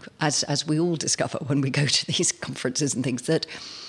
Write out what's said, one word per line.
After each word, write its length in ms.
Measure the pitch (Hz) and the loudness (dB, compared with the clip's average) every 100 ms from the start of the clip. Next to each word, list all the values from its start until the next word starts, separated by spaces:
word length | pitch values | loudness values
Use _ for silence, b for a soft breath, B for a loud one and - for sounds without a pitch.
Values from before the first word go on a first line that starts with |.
| - - | -8 -2
as, 220 | 151 - | 0 2
as 220 | - 143 156 | 0 0 2
we 140 | 151 | 2
all 160 | 175 165 | 2 2
discover 440 | 147 - - - | 0 0 0 -2
when 200 | 131 139 | 0 2
we 100 | 131 | 2
go 180 | 143 143 | 2 2
to 180 | - - | 2 0
these 260 | - 175 | 2 0
conferences 640 | - - 131 131 127 143 | 0 -6 -4 -2 0 0
and 100 | 120 | 0
things, 200 | 131 120 | -2 -2
that 220 | - 160 - B B B | 2 0 0 B B B